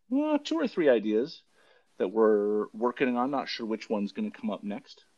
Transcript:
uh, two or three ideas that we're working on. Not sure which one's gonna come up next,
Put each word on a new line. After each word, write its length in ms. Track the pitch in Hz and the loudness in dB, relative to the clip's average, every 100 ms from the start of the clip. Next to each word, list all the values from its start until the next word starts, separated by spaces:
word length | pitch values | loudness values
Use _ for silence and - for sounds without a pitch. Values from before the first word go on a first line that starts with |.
| - | -4
uh, 240 | 262 302 294 | -2 0 -2
two 120 | - 320 | -2 -2
or 120 | 269 | -2
three 200 | - 147 | 2 4
ideas 540 | 117 104 107 147 - _ _ _ _ _ - | 4 4 0 0 -6 _ _ _ _ _ -4
that 100 | 101 | -2
we're 580 | 110 110 107 104 107 - | 4 4 6 2 0 -2
working 440 | 110 120 - 131 123 | -2 -2 0 0 0
on. 140 | 131 | -2
Not 160 | 139 - | -2 -6
sure 180 | - 110 | -6 -6
which 240 | 110 - | -6 -4
one's 220 | 107 101 | -4 -4
gonna 180 | - 107 | -4 -8
come 200 | - 110 | -6 -6
up 120 | 95 | -6
next, 420 | 101 104 - - _ | -8 -10 -12 -20 _